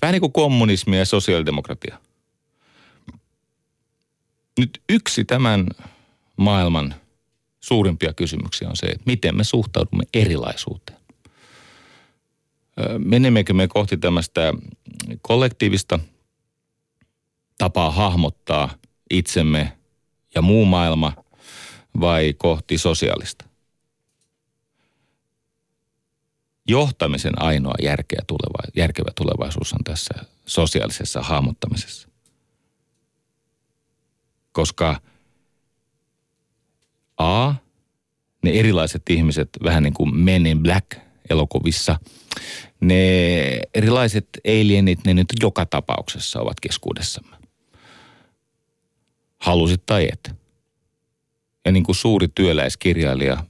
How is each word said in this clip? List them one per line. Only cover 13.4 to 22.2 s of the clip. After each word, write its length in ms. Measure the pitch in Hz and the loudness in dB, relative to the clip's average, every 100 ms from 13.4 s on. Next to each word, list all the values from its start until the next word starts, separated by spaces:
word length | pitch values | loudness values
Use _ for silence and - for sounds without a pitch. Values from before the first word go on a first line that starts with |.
| 95 | 4
me 160 | 95 92 | 2 2
kohti 280 | 104 101 87 | 0 -2 -2
tämmöistä 560 | 87 87 85 - 80 - - - - - - 113 | 0 0 -2 -2 -2 -2 -10 -20 -20 -16 -14 -12
kollektiivista 760 | - 117 131 - 107 95 - 85 78 _ _ _ _ _ _ _ _ _ _ _ _ _ _ _ | -2 2 2 0 0 0 -2 -4 -4 _ _ _ _ _ _ _ _ _ _ _ _ _ _ _
tapaa 320 | 87 92 82 | -4 0 0
hahmottaa 840 | 78 104 87 78 - - 76 71 - _ _ _ | 0 0 2 0 -4 -4 -2 -2 -6 _ _ _
itsemme 640 | 90 85 - 78 78 73 - _ _ _ _ _ | -2 0 0 2 0 -2 -8 _ _ _ _ _
ja 80 | 82 | 0
muu 220 | 87 107 | 4 4
maailma 480 | 104 90 85 80 78 73 _ _ - - - - _ - | 4 4 2 0 -2 -4 _ _ -20 -20 -20 -20 _ -2
vai 340 | 87 82 | 0 2